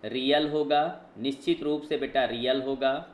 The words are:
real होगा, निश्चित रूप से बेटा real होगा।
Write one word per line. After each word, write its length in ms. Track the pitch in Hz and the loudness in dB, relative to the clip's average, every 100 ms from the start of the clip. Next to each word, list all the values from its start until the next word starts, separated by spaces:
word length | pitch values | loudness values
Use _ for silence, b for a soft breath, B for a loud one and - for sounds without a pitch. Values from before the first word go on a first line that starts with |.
real 440 | 107 120 131 147 151 | -6 -2 2 4 4
होगा, 340 | 151 143 147 160 185 - - | 0 2 2 2 -4 -16 -6
निश्चित 440 | 127 135 - 160 | -6 -4 0 0
रूप 200 | 147 151 | 0 -2
से 140 | 147 147 | -2 -4
बेटा 280 | 135 139 120 | 0 0 0
real 360 | 117 123 135 | 0 0 0
होगा। 320 | 135 135 135 139 170 | 0 0 0 -2 -6